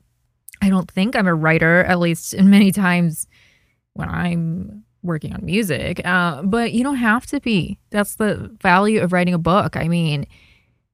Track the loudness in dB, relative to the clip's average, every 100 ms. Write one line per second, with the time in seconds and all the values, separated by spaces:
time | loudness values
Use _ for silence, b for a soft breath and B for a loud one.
0 | _ _ _ _ -20 -2 0 2 0 -2
1 | 0 0 0 2 2 4 4 4 2 0
2 | 0 -2 -6 2 6 8 6 2 0 0
3 | 0 -4 -12 b b b b b _ -12
4 | -8 -4 -4 -2 -4 -6 -10 -16 -20 _
5 | -6 -6 -6 -10 -4 -2 -2 -4 -4 -6
6 | -2 0 -2 -2 -2 -2 -2 -2 -2 0
7 | 0 0 -2 -6 -2 -2 -2 -8 _ -4
8 | -4 -2 -2 -4 -8 -4 2 4 4 2
9 | 2 0 0 0 0 0 0 -2 -2 0
10 | 0 -2 -6 b b b b b _